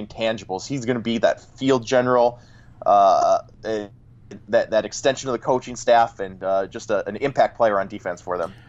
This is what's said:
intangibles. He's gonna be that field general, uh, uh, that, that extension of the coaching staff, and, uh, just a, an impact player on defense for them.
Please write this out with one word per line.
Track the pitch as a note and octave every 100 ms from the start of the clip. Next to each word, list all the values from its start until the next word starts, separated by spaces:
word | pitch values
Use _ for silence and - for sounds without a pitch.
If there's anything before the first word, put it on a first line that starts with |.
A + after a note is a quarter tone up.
intangibles. | G#2+ - A2+ G#2+ - F#2 -
He's | C#3
gonna | A#2 B2
be | G#2+ A2+
that | F#2+ -
field | - - C3+ C3
general, | A2+ B2+ B2 B2 A#2+ A#2+ - - - - -
uh, | G2+ G2 D#2 F2+ F#2+ - -
uh, | G#2+ G#2+ G#2 - - - - - -
that, | A2+ -
that | G#2+
extension | G2+ - C#3+ C3 C3
of |
the | A#2
coaching | - B2+ B2 A#2+
staff, | - A#2 A#2 -
and, | F#2+ F#2
uh, | F#2+ G2 F#2
just | A2+ -
a, | G2 G2
an | G#2
impact | C#3 C3+ G#2+ -
player | A2+ G2+
on | G2
defense | G#2 F#2 F2
for | F#2 F2+
them. | E2 -